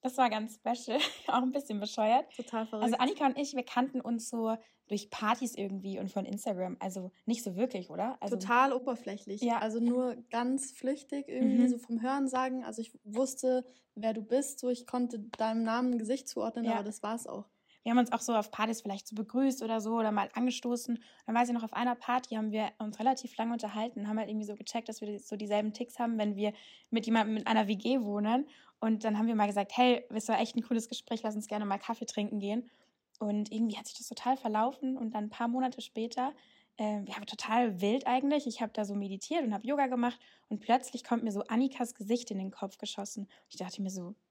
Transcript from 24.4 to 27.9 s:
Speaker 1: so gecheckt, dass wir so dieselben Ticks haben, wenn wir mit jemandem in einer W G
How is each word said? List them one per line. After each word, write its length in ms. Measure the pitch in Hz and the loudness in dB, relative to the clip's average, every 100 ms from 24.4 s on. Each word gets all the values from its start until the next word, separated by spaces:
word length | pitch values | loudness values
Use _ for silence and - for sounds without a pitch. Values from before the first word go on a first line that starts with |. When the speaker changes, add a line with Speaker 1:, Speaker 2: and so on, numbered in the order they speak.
| 208 | -6
Speaker 1:
so 100 | 208 | -8
gecheckt, 340 | - 240 226 | -6 -6 -6
dass 100 | 220 | -8
wir 180 | 208 208 | -6 -8
so 160 | - 208 | -8 -8
dieselben 360 | 208 208 214 | 0 2 2
Ticks 240 | 214 240 - | -2 -8 -2
haben, 200 | 240 226 | -2 2
wenn 180 | 208 196 | 0 2
wir 160 | 208 214 - - _ | -2 -2 -16 -20 _
mit 140 | 226 226 | -2 4
jemandem 320 | 226 214 214 | 4 4 0
in 100 | 208 | 2
einer 200 | 220 208 | 2 4
W 80 | 202 | 2
G 260 | 226 | 2